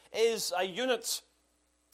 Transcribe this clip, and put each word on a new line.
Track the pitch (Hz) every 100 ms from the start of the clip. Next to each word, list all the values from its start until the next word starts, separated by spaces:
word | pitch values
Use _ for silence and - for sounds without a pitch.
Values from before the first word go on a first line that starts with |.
| -
is | - 226 220 - 175
a |
unit. | 190 180 254 226 - - - _ _ _ _ _ _